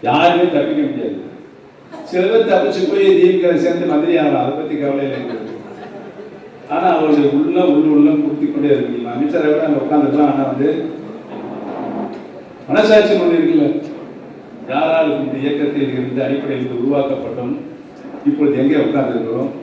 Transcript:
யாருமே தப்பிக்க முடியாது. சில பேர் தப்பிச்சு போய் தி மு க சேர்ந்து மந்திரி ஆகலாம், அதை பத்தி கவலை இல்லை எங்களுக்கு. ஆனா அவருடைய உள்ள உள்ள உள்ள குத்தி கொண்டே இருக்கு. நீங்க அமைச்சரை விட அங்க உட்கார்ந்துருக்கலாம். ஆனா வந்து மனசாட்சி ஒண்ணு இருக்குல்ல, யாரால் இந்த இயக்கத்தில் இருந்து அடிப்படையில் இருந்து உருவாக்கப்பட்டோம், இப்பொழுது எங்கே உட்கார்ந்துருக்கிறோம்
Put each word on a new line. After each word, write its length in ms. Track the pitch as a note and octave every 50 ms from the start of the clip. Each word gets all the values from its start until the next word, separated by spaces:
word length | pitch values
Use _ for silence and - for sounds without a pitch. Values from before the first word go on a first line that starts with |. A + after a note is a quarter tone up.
| -
யாருமே 360 | D3 C#3+ D3+ E3+ F3 F3 E3+ F3+ F3 D#3+
தப்பிக்க 260 | C#3+ C3+ - D3+ D3+ C#3+ -
முடியாது. 260 | - B2 A2+ - G2 - - - - - - - - - - - - - - - - - - -
சில 120 | - F3+ F#3 G3+
பேர் 180 | A3+ A3+ - D3+
தப்பிச்சு 320 | D3 - - - - - F#3 -
போய் 180 | - G3 G3 G3 F#3 E3+
தி 80 | F3+ F3+
மு 80 | F#3 E3+
க 160 | E3+ F3 E3 D3 D3+
சேர்ந்து 220 | F3 E3+ F3 - D#3
மந்திரி 220 | D3 D3 D#3 F3 E3+ D#3
ஆகலாம், 220 | D3 D3 C#3+ - D3
அதை 80 | D3+ D3+
பத்தி 180 | D#3 D#3 D3+ D#3 D3
கவலை 240 | C#3+ C#3+ C3+ C#3 C#3
இல்லை 120 | C3+ C3 B2+
எங்களுக்கு. 340 | A#2+ A#2+ A#2 A2 G#2+ A2 A2+ G#2+ G#2 G#2+ - - G#3+ - - - - - - - - - - - - - - - - - D3
ஆனா 140 | D#3+ F3+ F3+ E3+
அவருடைய 300 | D#3+ D#3 D3+ D3 D3 C#3+ C#3+ C3+
உள்ள 200 | C#3+ D3+ - F3+ F3+ F3+ D#3+
உள்ள 160 | D3 D3+ D#3+ D#3 D3
உள்ள 140 | C#3+ D3 D3 D3 D3
குத்தி 240 | - - - - -
கொண்டே 220 | - - C#3 C#3+ C#3+ C#3
இருக்கு. 220 | B2 A#2+ A#2+ A#2+
நீங்க 140 | A#2+ A#2+ A#2 A#2+
அமைச்சரை 320 | B2 D3 D3 D#3+ E3 D3 D3+
விட 160 | D3+ D3+ D#3+
அங்க 160 | D#3 D3 C3+ -
உட்கார்ந்துருக்கலாம். 480 | - D3 D3 C3+ C#3 D3 D3 D3 C#3 C3+
ஆனா 100 | C#3 C3+ C3+
வந்து 180 | C3+ B2 C#3 D3+ D#3 - - - - - - - - - - - - - - - - - - - - - - - - - - - - - - - - - - - - - - -
மனசாட்சி 440 | - G#3 G#3+ G#3+ G#3+ G#3+ G3 - - E3+ F3
ஒண்ணு 140 | E3+ E3+
இருக்குல்ல, 300 | E3 D#3 - E3 D3+ D3 - - D3 - - - - - - - - - - - - - - - - - -
யாரால் 400 | - C#3+ D#3+ D#3+ D#3+ D#3+ D#3+ D3+ C#3+ C3+
இந்த 160 | C3+ C3 C3+ C#3 C#3
இயக்கத்தில் 500 | D3 D3 D3 D3 C#3 C#3+ C#3+ C3+ B2+ B2+
இருந்து 260 | B2+ B2 B2 B2 C3 C3+
அடிப்படையில் 360 | - C3+ C#3 - C#3 C3 B2
இருந்து 200 | B2+ B2 A#2+ A#2+
உருவாக்கப்பட்டோம், 720 | A#2+ C#3 D3 - - C#4 C4 - - - - - - B3+ D4 - - - - - - - - - - - - - - C#3+
இப்பொழுது 260 | - D3+ D3 C#3 - B2 C3+
எங்கே 200 | C#3+ D3+ D3 -
உட்கார்ந்துருக்கிறோம் 680 | - - C#3 C3 A#2 A#2 A#2 A2+ A2+ A2+ B2+ C#3 - - -